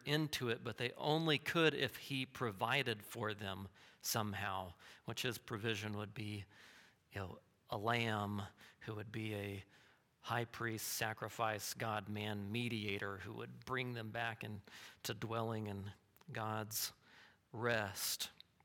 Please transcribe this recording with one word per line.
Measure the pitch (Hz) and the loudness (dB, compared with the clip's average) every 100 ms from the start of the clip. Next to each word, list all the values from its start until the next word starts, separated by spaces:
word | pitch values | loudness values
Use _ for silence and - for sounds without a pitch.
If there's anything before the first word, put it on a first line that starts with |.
| 139 | 4
into | 151 151 - 123 | 4 4 2 2
it, | 120 | 0
but | 117 113 | -2 -2
they | 123 131 | -2 0
only | 139 156 160 143 | 4 4 6 4
could | - 170 160 | 4 6 6
if | 139 131 - | 6 2 0
he | - 135 | -4 -2
provided | 131 - 123 95 113 139 123 107 | -2 -2 -2 2 4 4 4 0
for | - 113 107 | -4 -2 -2
them | 104 98 95 98 - - - | 0 -2 -4 -6 -12 -20 -8
somehow, | - 117 107 98 101 95 90 - - - | 0 2 2 2 0 0 -2 -8 -18 -12
which | - 117 | -8 -2
his | 123 104 | -2 -2
provision | - 113 117 104 107 104 | -4 -2 0 0 0 -4
would | 104 | -4
be, | 107 104 104 95 - - - - _ _ | -6 -6 -6 -8 -16 -20 -20 -20 _ _
you | 101 | -6
know, | 92 - - _ - | -6 -8 -16 _ -6
a | 110 | 0
lamb | 110 117 117 107 101 104 101 - - - | 4 4 4 2 2 0 -4 -10 -20 -12
who | - | -8
would | 104 107 | -8 -6
be | 110 110 | -4 -2
a | 104 101 98 - - - - _ _ | -2 -4 -6 -10 -20 -20 -20 _ _
high | - 117 | -2 0
priest, | 113 - 117 110 - | 0 -2 -2 0 -2
sacrifice, | - 110 110 110 - 113 104 - | 0 0 0 -6 0 2 2 -2
God-man | - 117 107 101 104 107 104 98 | -2 0 0 0 -2 0 0 0
mediator | 117 120 113 104 101 101 98 | 0 0 0 0 0 -2 -4
who | 98 | -8
would | 110 120 123 - | -8 -8 -10 -4
bring | 127 123 | -2 0
them | 120 110 | -4 -4
back | 117 117 110 | -2 -2 -2
into | 113 101 - - - - - | -6 -8 -10 -16 -16 -6 -4
dwelling | 107 107 113 113 110 104 | -2 0 0 2 0 -2
in | 98 98 - _ _ - | -4 -6 -10 _ _ -8
God's | 113 110 107 110 107 - - - - - - _ | -4 0 0 0 -2 -4 -6 -20 -20 -20 -20 _
rest. | 104 120 113 101 101 - - - - - _ | 0 4 4 4 0 0 0 -4 -8 -20 _